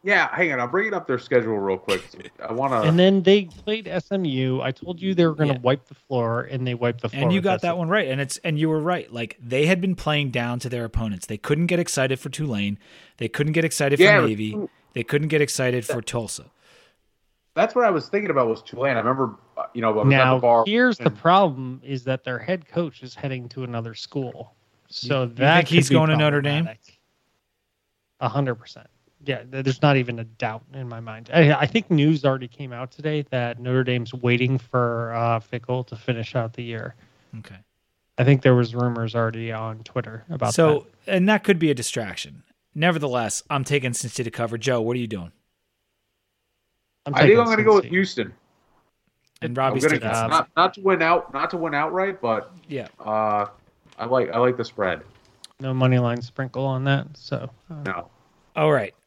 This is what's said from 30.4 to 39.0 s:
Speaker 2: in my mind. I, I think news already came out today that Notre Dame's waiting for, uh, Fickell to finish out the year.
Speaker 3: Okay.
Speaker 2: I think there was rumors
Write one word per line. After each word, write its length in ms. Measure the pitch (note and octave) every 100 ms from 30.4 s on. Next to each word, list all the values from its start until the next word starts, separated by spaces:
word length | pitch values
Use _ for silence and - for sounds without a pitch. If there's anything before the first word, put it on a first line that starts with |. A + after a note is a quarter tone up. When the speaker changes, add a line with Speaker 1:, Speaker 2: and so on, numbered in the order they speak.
| A#2 A2+ -
Speaker 2:
in 140 | C3+ B2
my 120 | A2+
mind. 280 | A2+ A2 A#2
I, 180 | D#3+ D3
I 120 | C#3 C#3+
think 240 | A3+ -
news 320 | D#3+ D3 D#3
already 240 | C#3 C3 B2
came 240 | - C3
out 200 | A#2+ B2+
today 340 | - D3+ D3+ C#3
that 280 | B2+ A#2+ A#2+
Notre 240 | B2 B2+
Dame's 300 | B2+ B2 A#2
waiting 440 | B2+ A#2+ A#2+ B2+ C3
for, 540 | - B2+ A#2+ A#2 A2+
uh, 260 | A#2 A#2 A2+
Fickell 440 | - A#2+ - B2+ A#2+
to 80 | A2
finish 360 | - A#2 A2+ B2+
out 180 | A2+
the 100 | B2
year. 320 | A#2+ A2+ - - _ _ _ A2+
Speaker 3:
Okay. 180 | - F#2+ _ _ _ _ _ -
Speaker 2:
I 60 |
think 200 | B2+ C3+
there 120 | C3 B2
was 180 | A#2 A#2+
rumors 380 | B2 A#2